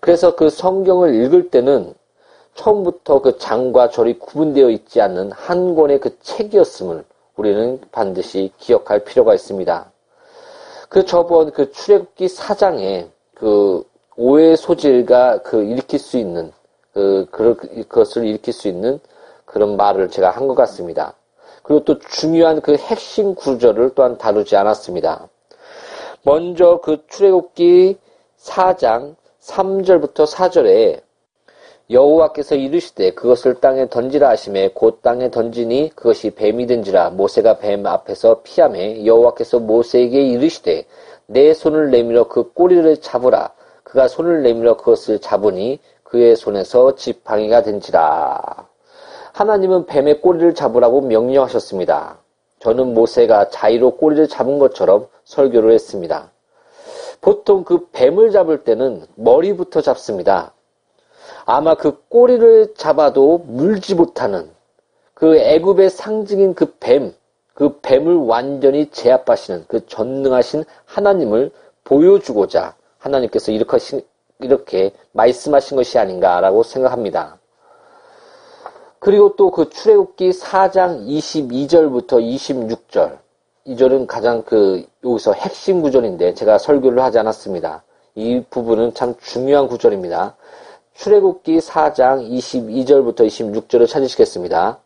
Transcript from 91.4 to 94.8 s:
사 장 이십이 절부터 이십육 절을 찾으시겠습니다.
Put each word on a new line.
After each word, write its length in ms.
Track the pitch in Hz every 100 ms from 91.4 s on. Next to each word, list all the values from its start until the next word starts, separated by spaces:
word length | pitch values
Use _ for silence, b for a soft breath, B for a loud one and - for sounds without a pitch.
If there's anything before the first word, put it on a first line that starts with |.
| - 165
사 320 | - 165 151
장 300 | - 127 135
이십이 640 | 117 127 123 131 113 117
절부터 400 | 127 139 120 110
이십육 440 | 110 - 110 104 -
절을 180 | 120 117
찾으시겠습니다. 960 | - 131 - 110 98 90 85 95 120